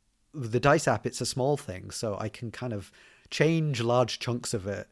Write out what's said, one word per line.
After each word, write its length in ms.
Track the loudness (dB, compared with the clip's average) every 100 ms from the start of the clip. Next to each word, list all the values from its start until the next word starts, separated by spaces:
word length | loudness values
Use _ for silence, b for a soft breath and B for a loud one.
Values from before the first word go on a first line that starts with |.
| _ _ _ -10
the 240 | -2 4
Dice 280 | 6 6 4
app, 200 | 2 0
it's 140 | -4
a 40 | -4
small 320 | 0 0 0
thing, 320 | -2 -10 -10
so 260 | -6 -4 -4
I 100 | -6
can 220 | -6 -10
kind 220 | -8 -6
of 180 | -6 -8 B B B B
change 500 | 2 2 4 0 0
large 380 | 2 4 2 0
chunks 340 | -4 -4 -4
of 140 | -4 -4
it, 200 | -6 -10